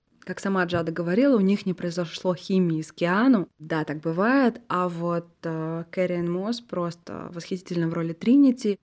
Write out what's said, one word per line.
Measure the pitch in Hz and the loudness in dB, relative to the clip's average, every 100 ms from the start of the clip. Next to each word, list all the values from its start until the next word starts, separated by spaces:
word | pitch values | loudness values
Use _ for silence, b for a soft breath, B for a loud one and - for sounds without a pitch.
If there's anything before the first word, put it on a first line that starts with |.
| _ _ | _ _
Как | - 180 | -12 -6
сама | 196 190 175 | -2 0 0
Джада | 175 165 | 0 -2
говорила, | 165 170 185 285 240 | -4 0 2 4 4
у | |
них | 190 202 190 | 4 2 -2
не | |
произошло | 175 175 170 165 - 185 175 | -4 -4 -4 -6 -4 -4 -4
химии | - 190 180 156 | 0 2 2 0
с | 156 | -4
Киану. | - 170 190 254 226 165 _ | -4 0 4 4 4 2 _
Да, | 156 160 151 | -4 -4 -2
так | 151 | -4
бывает. | 165 165 214 277 240 233 - | -4 0 2 4 2 0 -4
А | 180 180 | -2 -2
вот, | 170 170 170 170 _ | -2 -2 -4 -6 _
э, | 165 160 160 165 165 | -6 -4 -4 -6 -6
Кэрриан | - 180 175 170 | -2 -2 -2 -2
Мосс | 175 202 233 | -2 -4 -6
просто | - 180 170 170 - 80 - | -6 -4 -4 -6 -12 -12 -12
восхитительна | 175 - 185 - 175 165 | -12 -8 -8 -4 -2 -2
в | |
роли | 170 165 | -2 -4
Тринити. | 165 226 277 277 247 214 190 | -2 4 6 6 4 -2 -4